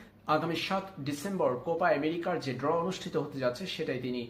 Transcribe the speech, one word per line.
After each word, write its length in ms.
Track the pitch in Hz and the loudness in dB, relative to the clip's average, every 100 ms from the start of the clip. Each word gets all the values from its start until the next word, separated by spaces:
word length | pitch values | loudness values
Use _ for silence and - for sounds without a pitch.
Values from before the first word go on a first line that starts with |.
| - - - 156 | -14 -12 2 2
আগামী 220 | 165 165 - | 2 -2 0
সাত 180 | 190 190 - 139 | -2 -2 -6 -4
ডিসেম্বর 440 | 147 202 185 143 123 - | -4 -4 2 2 2 0
কোপা 220 | 165 175 143 | 2 4 4
আমেরিকার 380 | 156 170 185 160 135 | 2 0 0 0 -2
যে 60 | 127 | 0
ড্র 60 | 143 170 | 2 2
অনুষ্ঠিত 320 | 175 180 175 156 | 2 -2 -2 -2
হতে 140 | 143 139 | -2 0
যাচ্ছে, 200 | 131 151 185 - | 0 0 -6 -4
সেটাই 260 | 151 131 127 | -2 -2 -2
তিনি 160 | 123 117 | -4 -4